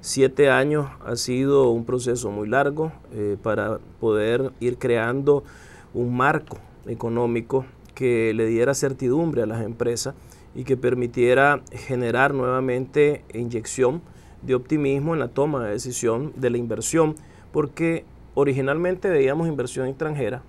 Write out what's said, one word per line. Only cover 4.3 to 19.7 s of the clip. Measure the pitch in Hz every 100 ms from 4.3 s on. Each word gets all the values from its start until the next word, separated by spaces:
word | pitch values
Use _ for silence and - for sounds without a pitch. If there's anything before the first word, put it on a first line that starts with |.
| 123 135 -
ir | 120 123
creando | 127 117 113 131 139 143 - - - - -
un | - 120 123
marco | 135 151 - - - - -
económico | 117 117 117 120 117 117 135 131 - - -
que | 131 120 113
le | 110 113
diera | 113 127
certidumbre | 139 139 135 131 139 170 131
a | 107
las | 113
empresas | 107 - 120 117 135 147 - - - -
y | 127
que | 127
permitiera | 127 123 120 123 120 127 143 143 123
generar | - - 123 120 120 139
nuevamente | 143 127 127 131 127 131 147 147 147 -
inyección | 110 120 117 107 - 123 160 - - - -
de | 123 127
optimismo | 127 156 143 139 151
en | 160
la | 120
toma | - 147 143
de | 110
decisión | 104 127 123 117 117 151 -
de | 127
la | 120
inversión, | 120 110 110 160 156 156 - - -
porque | 151 147 - 165 165 - - -
originalmente | - 139 135 135 151 180 185 196
veíamos | 160 131 147 165
inversión | 143 120